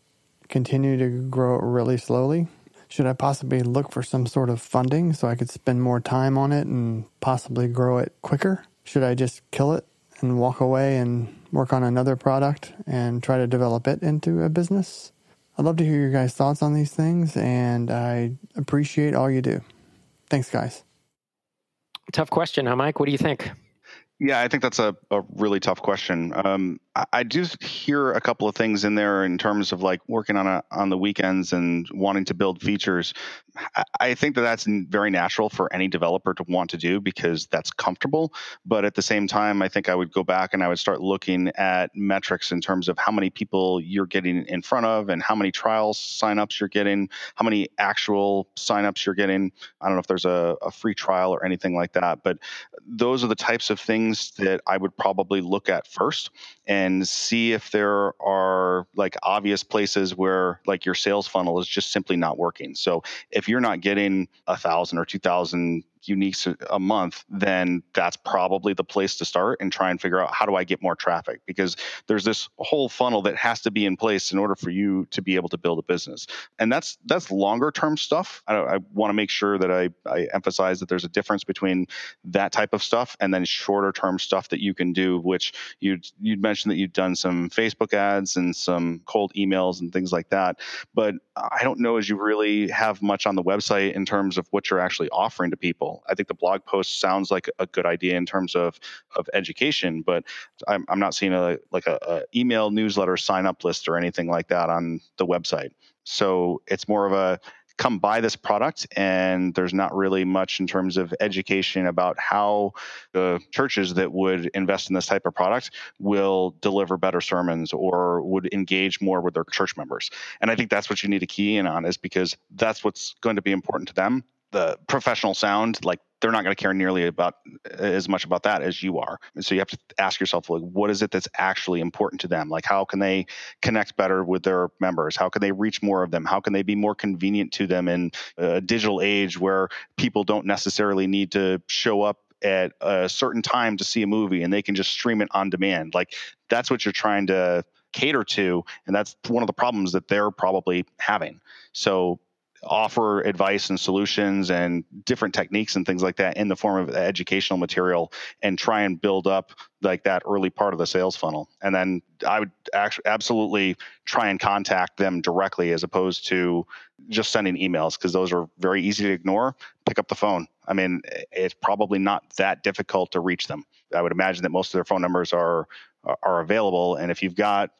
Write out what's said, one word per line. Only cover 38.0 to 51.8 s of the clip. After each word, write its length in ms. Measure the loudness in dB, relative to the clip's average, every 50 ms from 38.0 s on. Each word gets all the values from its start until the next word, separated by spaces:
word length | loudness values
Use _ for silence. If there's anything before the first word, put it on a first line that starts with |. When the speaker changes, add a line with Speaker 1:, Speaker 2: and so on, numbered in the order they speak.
| -2 -2 0 0 0 -2 -4 -8 -16 -16 -16 -12 -4
Speaker 3:
But 200 | -2 0 2 2
at 100 | 0 0
the 80 | 0 0
same 240 | 0 2 0 0 0
time, 340 | 0 0 0 2 2 0
I 60 | 0 0
think 200 | 0 -2 0 0
I 60 | 0
would 180 | 0 0 0
go 120 | 0 -2 0
back 320 | 2 2 2 0 0 0
and 80 | 0 0
I 40 | 0
would 120 | 0 0
start 200 | 0 0 -2 0
looking 500 | 0 0 -2 -2 0 0 0 0 0 0
at 420 | 0 0 0 2 2 2 0 -2 -4
metrics 580 | -4 -2 0 0 0 0 -2 -4 -2 -2 -2
in 80 | -4 -2
terms 300 | -2 -2 -2 -2 0 -2
of 80 | -2 0
how 140 | 0 0
many 180 | 2 2 0 0
people 500 | -2 -4 -6 -2 0 0 2 2 2 0
you're 280 | -2 -2 0 0 0 0
getting 400 | 0 0 0 2 0 0 -2 -2
in 160 | -4 -6 -2
front 240 | 0 0 2 2 2
of 220 | 2 2 2 0
and 120 | -2 -2
how 140 | 0 0 0
many 160 | 2 0 0
trial 420 | -2 0 0 0 2 2 2 0 0
signups 640 | -2 -6 -8 -6 -2 0 0 2 2 0 0 -2 -4
you're 100 | -4 0
getting, 400 | 0 2 2 2 2 0 0 -2 -4 -10 -14 -12 -6
how 80 | -2 0
many 240 | 0 2 0 -2 -2 _ -2
actual 720 | 0 0 0 -2 0 0 0 2 2 2 0 -2 -4 _ -10 -8
signups 480 | -4 -2 0 0 0 0 -2 -2 -2
you're 80 | -2 0
getting. 380 | 0 2 2 2 2 0 0 -4 -8 -20 -20 _ -6
I 60 | -2
don't 100 | -2 0
know 40 | 0
if 80 | 0 0
there's 180 | -2 0 2
a, 320 | 2 2 2 2 0 0 -2 -4
a 80 | -8
free 240 | -8 -4 -4 -4 -4
trial 400 | -2 0 0 2 2 4 2 0
or 100 | 0 0
anything 300 | -2 -2 -2 -2 -2 0
like 160 | 0